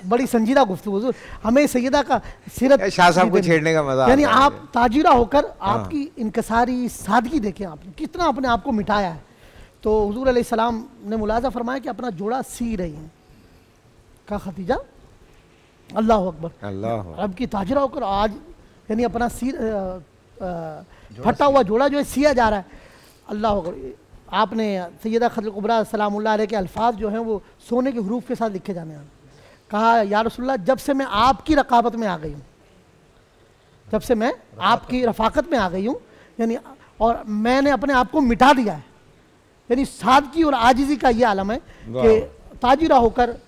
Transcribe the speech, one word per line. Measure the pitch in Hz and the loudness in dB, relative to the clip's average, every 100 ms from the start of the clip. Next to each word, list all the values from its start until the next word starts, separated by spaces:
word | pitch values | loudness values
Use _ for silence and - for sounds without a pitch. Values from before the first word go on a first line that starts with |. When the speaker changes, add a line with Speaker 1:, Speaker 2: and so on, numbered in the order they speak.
| 180 | 0
Speaker 1:
बड़ी | 240 262 | 0 2
संजीदा | 233 220 269 | 0 2 4
गुफ्तगू | 240 180 208 | 2 0 -4
हुजूर। | 196 254 - - - | -4 -4 -6 -12 -8
हमें | 214 254 294 | 2 4 4
सैयदा | 254 247 285 | 2 2 0
का | 285 247 - - - - | 2 -2 -2 -18 -16 -2
सीरत | 254 277 | 4 4
Speaker 2:
ए, | 190 | 2
शाह | 180 175 | 4 6
साहब | 175 185 | 6 4
को | 196 | 2
Speaker 1:
देनी। | 175 | 4
Speaker 2:
छेड़ने | 160 156 | 2 4
का | 160 | 2
मज़ा | 143 131 131 | 2 2 4
Speaker 1:
यानी | 269 | 4
Speaker 2:
आता | 277 226 | 4 6
है | |
Speaker 1:
आप | 277 | 4
Speaker 2:
मुझे। | 277 - | 2 -6
Speaker 1:
ताजिरा | 240 240 247 339 | 0 2 4 6
होकर | 254 226 277 285 - | 4 6 2 0 -4
Speaker 2:
हाँ। | 190 226 | -2 -2
Speaker 1:
आपकी | 196 294 294 - | -4 -6 -8 -6
इनकसारी | 220 226 - 226 240 247 240 | -4 -4 -2 0 0 0 -4
सादगी | - - 226 240 311 | -8 0 0 2 -4
देखें, | 208 - 190 | -4 -8 -12
आपने | 151 185 | -12 -18
कितना | 156 311 359 | -12 -10 -2
अपने | 339 233 262 | -2 0 0
आप | 233 | -2
को | 277 | -2
मिटाया | 220 202 208 185 | -4 0 -2 -2
है। | 156 - _ - - - _ | -8 -18 _ -20 -20 -20 _
तो | 214 214 208 | -2 0 0
हुजूर | 214 262 | 0 0
अलैहिस्सलाम | 247 226 220 233 226 - - 202 | 0 0 -2 -2 -4 -10 -16 -8
ने | 220 | -4
मुलाजा | 208 226 254 | -2 -2 -2
फरमाया | 226 233 262 | -4 -6 -6
कि | 233 | -8
अपना | 202 247 | -8 -8
जोड़ा | 170 202 262 | -6 -6 -6
सी | - - 233 214 | -8 -8 -6 -6
रही | 175 | -8
हैं। | 151 156 _ _ - _ _ _ _ _ _ _ _ - | -10 -18 _ _ -20 _ _ _ _ _ _ _ _ -10
कहा | 208 | -10
खदीजा, | 196 185 180 285 554 - - - - - _ _ _ _ _ 196 | -10 -10 -4 -4 -6 -20 -20 -20 -20 -20 _ _ _ _ _ -2
अल्लाह | 220 220 185 | 2 2 0
अकबर। | 156 165 - 104 | -6 -12 -10 -10
Speaker 2:
अल्लाह | 98 113 113 | -6 -4 -4
अकबर। | 90 78 | -6 -6
Speaker 1:
अरब | 202 | -8
की | 180 247 | -6 -6
ताजरा | 208 190 277 | -6 -2 -2
होकर | 269 294 | -2 -4
आज | 214 196 214 214 - - - - - | -4 0 -2 -4 -20 -20 -20 -20 -6
यानी | 220 | -2
अपना | 240 226 240 | -2 -2 -4
सी, | - 247 | -4 -6
अ, | 302 220 208 190 185 151 _ _ - | -4 -4 -4 -6 -10 -16 _ _ -12
अ, | 185 170 160 151 185 - - 104 147 | -8 -8 -10 -14 -20 -20 -20 -4 -2
फटा | - 285 | 2 4
हुआ | 277 | 4
जोड़ा | 190 220 277 | 4 2 2
जो | 285 | 0
है | |
सिया | 277 254 294 | -2 0 2
जा | 247 226 | 4 2
रहा | 208 | 0
है। | 180 - - - _ _ - | -6 -20 -20 -20 _ _ -12
अल्लाह | 208 220 202 | -4 -2 -2
अकबर। | 165 139 131 - _ - - | -4 -10 -14 -16 _ -20 -6
आपने | 185 214 226 214 190 175 - | -2 -2 -2 -2 -4 -6 -10
सैयदा | 220 226 240 | -4 0 0
खदीजा | 233 214 | -2 -8
कुबरा | 196 208 226 | -6 -2 0
सलामुल्लाह | 208 214 208 202 214 | -2 -2 -2 -2 -2
अलैहा | 214 214 | 0 0
के | 220 | -2
अल्फाज | 180 214 233 214 | -4 -2 -2 0
जो | 214 | -4
हैं | 220 | -4
वो | 226 208 - _ - | -4 -6 -8 _ -4
सोने | 240 262 | -2 0
के | 240 | -4
हरूफ | 190 240 - | -4 -6 -6
के | 247 | -4
साथ | 226 | -4
लिखे | 190 - | -4 -8
जाने | 175 160 | -10 -10
हैं। | 147 147 _ - - - _ _ | -16 -20 _ -20 -20 -20 _ _
कहा, | 208 226 233 | 0 4 4
"या | 202 208 | 2 0
रसूलल्लाह, | 226 - 254 262 | 0 -4 -4 -2
जब | 180 262 | 0 0
से | - | 0
मैं | 269 262 | -2 0
आपकी | 202 247 269 - 294 | 2 2 2 2 2
रकाबत | - 240 233 226 | 4 2 2 -2
में | 220 | -4
आ | 170 | -4
गई | 151 | -8
हूँ, | 143 131 _ _ _ _ _ _ _ _ _ _ _ _ _ - | -12 -18 _ _ _ _ _ _ _ _ _ _ _ _ _ -6
जब | 220 | -6
से | - 226 | -2 0
मैं | 233 - _ 104 | 0 -4 _ -4
आपकी | 185 233 - 247 240 | 0 0 -2 -2 0
रफ़ाकत | 196 220 285 339 | 0 0 0 0
में | 277 | -2
आ | 190 | 0
गई | 185 208 | -2 -4
हूँ, | 466 - - - - | -6 -12 -20 -20 -4
यानी | 226 233 - - - - | -4 -4 -8 -20 -20 -2
और | 226 233 214 | 0 0 -4
मैंने | 208 226 262 277 | -2 2 2 2
अपने | 262 277 | 0 2
आप | 262 247 | 0 0
को | 311 | 0
मिटा | 254 233 254 | 0 4 6
दिया | 269 214 | 6 2
है।" | 151 - _ _ _ _ _ _ _ - | -6 -14 _ _ _ _ _ _ _ -4
यानी | 247 269 | -2 -2
सादगी | - 190 269 285 311 | -4 4 4 4 0
और | 311 | 2
आजिज़ी | 262 233 254 277 285 | 4 4 4 0 2
का | 277 | 2
ये | 226 | 4
आलम | 240 196 196 | 2 2 -2
है | 233 - - 107 | -6 -8 -20 -10
Speaker 2:
वाह। | - 220 | 2 4
Speaker 1:
कि | 220 - - - - | 4 2 -14 -20 -2
ताजिरा | 240 277 320 277 | 2 2 4 4
होकर | 233 - 240 226 | 4 2 -2 -2